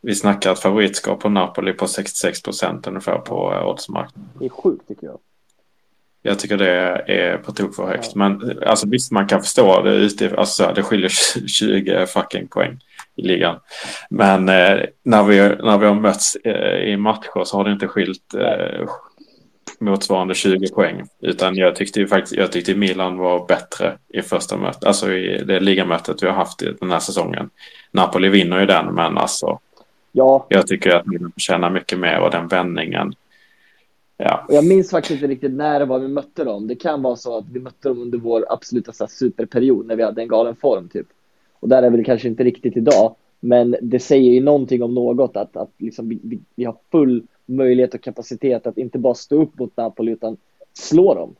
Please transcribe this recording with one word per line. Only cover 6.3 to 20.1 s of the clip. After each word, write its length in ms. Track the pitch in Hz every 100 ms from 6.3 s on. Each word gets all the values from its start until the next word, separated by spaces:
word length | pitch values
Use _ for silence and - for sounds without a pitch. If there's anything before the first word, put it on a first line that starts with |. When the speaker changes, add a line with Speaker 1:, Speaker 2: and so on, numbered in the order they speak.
| 101
Speaker 1:
tycker 180 | - 104
det 460 | 95 90 90 90 -
är 300 | 95 87 87
på 140 | -
tok 240 | 101 98 -
för 120 | 95
högt. 240 | - - 101
Speaker 2:
Ja. 20 | 101
Speaker 1:
Men, 300 | 101 117 - -
alltså, 220 | 107 104
visst, 240 | 123 -
man 160 | 107 101
kan 140 | 98
förstå 400 | - - 104 92
det 120 | 95
ute, 420 | 101 101 98 98 98
alltså, 340 | 101 - - 90
det 80 |
skiljer 260 | 98 107 92
<laughs> 380 | - - - 98
tjugo 580 | - 107 101 95 92 92
fucking 400 | 101 95 95 90
poäng 300 | 98 92 131 _ - - -
i 60 |
ligan. 380 | 92 90 87 82 _ - - - -
Men, 400 | - 98 95 92
eh, 300 | 95 90 98 - _
när 200 | - 110
vi, 140 | 104 101 101 -
när 140 | 113 104
vi 80 | 104
har 80 | 104
mötts, 400 | 107 95 - -
eh, 440 | 117 104 - 95
i 180 | 92 101
matcher 460 | 104 107 - - 90
så 120 | 98
har 60 |
det 80 | 98
inte 160 | 101 92
skilt, 460 | - 90 95 _
eh, 60 | 101
Speaker 2:
Nej. 460 | 95 - - - - - - _ - _ _ _ - -
Speaker 1:
motsvarande 540 | 107 98 -